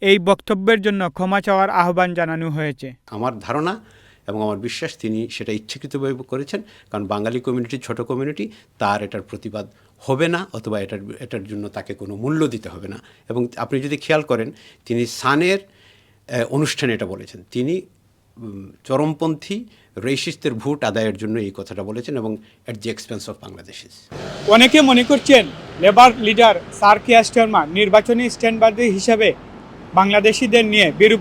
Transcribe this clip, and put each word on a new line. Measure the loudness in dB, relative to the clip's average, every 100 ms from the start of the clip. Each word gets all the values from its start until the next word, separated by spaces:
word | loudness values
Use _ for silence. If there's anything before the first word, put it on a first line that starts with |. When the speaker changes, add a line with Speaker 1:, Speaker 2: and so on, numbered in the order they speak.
Speaker 1:
এই | 4 4
বক্তব্যের | 4 0 0 -2 2 0
জন্য | 0 -2 -4
ক্ষমা | -4 -2 -2
চাওয়ার | 0 0 2
আহ্বান | 2 0 0 0
জানানো | -2 -4 -4 -6
হয়েছে। | -4 -6 -8 -14 -18 _
Speaker 2:
আমার | -6 -6 -6
ধারণা | -6 -4 -4 -6 -14 _ _ _ -10
এবং | -6
আমার | -4 -4
বিশ্বাস | -8 -8 -10 -8
তিনি | -6 -6 -6
সেটা | -10 -8
ইচ্ছাকৃতভাবে | -8 -8 -14 -10 -6 -6
করেছেন, | -8 -8 -10 -8 -10 -12 _ _
কারণ | -10 -6
বাঙালি | -4 -4 -4
কমিউনিটি | -4 -4 -6 -8
ছোট | -10 -10
কমিউনিটি, | -6 -6 -6 -8 -10 -12 _ _
তার | -4 -2
এটার | -6 -10
প্রতিবাদ | -12 -14 -12 -12 -14 _ _ _
হবে | -4 -2 0
না | -2 -6
অথবা | -12 -8 -6
এটার, | -6 -10 -12 -16
এটার | -12 -12
জন্য | -10 -12 -10
তাকে | -12 -12
কোনো | -14 -12 -8
মূল্য | -4 -2 -2
দিতে | -4 -10
হবে | -14 -14
না। | -16 -20 _ -8
এবং | -4 -4 -6
আপনি | -6 -4
যদি | -4 -6
খেয়াল | -2 -2
করেন | 0 -4 -4 -12 -20 _
তিনি | -6 -4 -4
সানের, | -4 -2 0 2 0
আহ, | -4 _ _ _ _ _ -8 -6 -2
অনুষ্ঠানে | -2 -2 -2 -2
এটা | -2 -6
বলেছেন, | -10 -16 -20 -10
তিনি, | -6 -4 -4 -8 _ _ _ _ -20
উম, | -16 -16 -18 _
চরমপন্থী | -4 -2 0 -2 -4 -4 -8 -10 -10 _ _ -10
রেসিস্টদের | -6 -4 -6 -6 -6
ভোট | -6 -6 -4
আদায়ের | -2 -2 -4 -4
জন্য | -6 -6
এই | -6
কথাটা | -10 -12 -12
বলেছেন | -10 -10 -8 -6
এবং | -6 -8 -12 _ -16
at |
the | -12 -10
expense | -10 -12 -12 -12
of | -16
Bangladeshis। | -18 -20 -20 -20 -20 -20 _ -14 -14 -8 4
Speaker 1:
অনেকে | 6 8 6
মনে | 6 4
করছেন | 4 2 6 6 6 -4 -16 2
লেবার | 4 8 8 6
লিডার | 0 4 6 4 -2
স্যার | 2 4 4
কিয়ার | 6 4
স্টারমার | 6 4 4 2 0
নির্বাচনী | 0 4 6 6 2 0
স্ট্যান্ডবাদী | -2 -2 4 2 4
হিসাবে | 0 0 2 4 4 0 -6 -20 -20 -20 0
বাংলাদেশিদের | 2 4 4 4 2 2 4
নিয়ে | 4 4 4 6
বিরূপ | 6 4